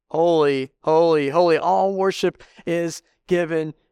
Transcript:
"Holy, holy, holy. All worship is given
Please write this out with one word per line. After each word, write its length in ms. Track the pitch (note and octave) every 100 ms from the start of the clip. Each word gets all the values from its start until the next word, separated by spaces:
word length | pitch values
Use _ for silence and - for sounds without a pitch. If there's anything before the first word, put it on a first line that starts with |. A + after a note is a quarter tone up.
| _
"Holy, 640 | D#3 E3+ E3 D3 C3+ C3+ _
holy, 480 | - D#3+ E3+ D#3 C#3
holy. 280 | D#3 F3 D#3
All 380 | E3+ F#3+ F#3+
worship 480 | G3 F#3+ - F#3 - - - -
is 360 | E3+ E3+ - - _ -
given 460 | F3 E3 D#3+ D#3 - _